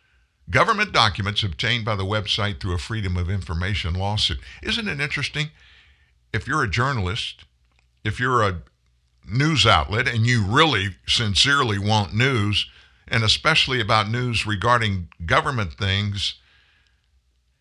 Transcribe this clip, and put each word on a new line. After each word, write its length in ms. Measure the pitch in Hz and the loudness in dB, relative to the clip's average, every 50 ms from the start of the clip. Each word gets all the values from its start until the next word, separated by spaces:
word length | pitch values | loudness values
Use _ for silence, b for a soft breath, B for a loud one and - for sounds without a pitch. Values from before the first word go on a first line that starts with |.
| _ _ _ _ _ _ _ _ - - | _ _ _ _ _ _ _ _ -8 0
government 420 | 85 131 175 220 214 202 208 - | 2 2 4 4 2 0 0 0
documents 520 | - 143 113 104 - - 95 101 104 - 110 | 2 4 4 4 2 0 -4 -2 -2 -2 -4
obtained 420 | 95 - - - 110 120 117 104 | -4 -4 -2 -2 -2 -2 -2 -2
by 100 | 117 107 | -2 -2
the 100 | 95 95 | -2 -2
website 540 | 95 107 107 95 - - - 101 104 92 - | -2 -2 -2 -2 -2 -2 -2 -2 -4 -4 -4
through 140 | - 92 87 | -4 -4 -4
a 40 | |
Freedom 400 | 85 - - 113 110 95 92 90 | -4 -4 -6 -6 -4 -2 -2 -2
of 120 | 87 87 87 | -2 -2 -2
Information 640 | 101 95 - - 82 82 87 101 101 - - 82 87 | -2 -4 -4 -4 -4 -2 -2 -2 -2 -2 -2 -2 -2
lawsuit. 460 | 92 98 101 107 107 - - - - B B B B | -2 -2 -2 -2 0 -2 -2 -2 -4 B B B B
Isn't 260 | B - 214 233 214 | B -6 -4 -4 -4
it 120 | 190 156 139 | -4 -4 -4
interesting? 520 | 147 147 - 147 135 - - 147 151 156 b b b b b b b b b b b b b b _ _ - | -4 -4 -4 -4 -6 -4 -4 -4 -6 -6 b b b b b b b b b b b b b b _ _ -6
If 140 | 101 - | -6 -4
you're 160 | 123 147 156 131 | -2 0 0 0
a 60 | 101 | 0
journalist, 760 | 78 120 127 139 135 110 92 90 95 - - - - - - _ _ _ _ _ _ _ _ _ _ _ - | 0 0 0 0 0 0 -2 -2 -4 -4 -6 -8 -10 -16 -20 _ _ _ _ _ _ _ _ _ _ _ -8
if 160 | 107 104 - | -6 -4 -2
you're 240 | 127 131 127 117 107 | 0 2 2 2 2
a 180 | 98 90 80 - _ _ _ _ _ _ _ _ _ _ _ - | 2 0 -4 -10 _ _ _ _ _ _ _ _ _ _ _ -10
news 400 | 71 101 131 147 160 160 120 107 | -4 0 0 2 2 2 4 6
outlet 420 | 113 95 78 76 80 101 120 139 | 6 6 4 4 0 -2 -2 -2
and 200 | 135 120 113 110 | 0 0 2 2
you 160 | 123 123 113 95 | 2 2 2 2
really 520 | 95 113 147 165 156 120 98 95 101 92 - - | 4 4 4 6 6 4 2 0 -2 -6 -8 -4
sincerely 720 | - - - 113 104 95 - - 135 143 143 131 113 101 98 | -2 -2 0 0 0 2 2 4 4 4 2 2 2 0 0
want 340 | 98 104 107 107 98 80 98 | 2 2 2 2 2 0 0
news, 560 | 110 127 139 127 107 101 104 101 - - B B B B B B B B | 2 2 2 2 2 0 0 0 -2 -4 B B B B B B B B
and 160 | B 95 113 110 | B -2 0 0
especially 560 | 104 - - - 151 160 - - 143 131 120 | 0 0 0 0 2 2 2 2 0 0 -2
about 300 | 104 104 113 110 101 104 | 0 2 2 2 2 2
news 360 | 117 123 127 123 113 95 - | -2 -2 -2 -2 -2 -2 -2
regarding 600 | 104 104 92 101 120 120 117 110 104 95 92 82 - - - 82 | -2 -2 0 2 2 2 2 2 0 -2 -4 -6 -8 -12 -8 -2
government 480 | 82 127 - 156 147 131 113 101 78 73 | 0 0 0 0 0 -2 -4 -4 -6 -6
things, 640 | - 101 95 95 101 104 101 101 98 - - - b b b b b b b b b b b b b b b b b _ _ _ _ _ _ _ _ | -4 -2 -2 0 0 -2 -2 -4 -4 -6 -6 -8 b b b b b b b b b b b b b b b b b _ _ _ _ _ _ _ _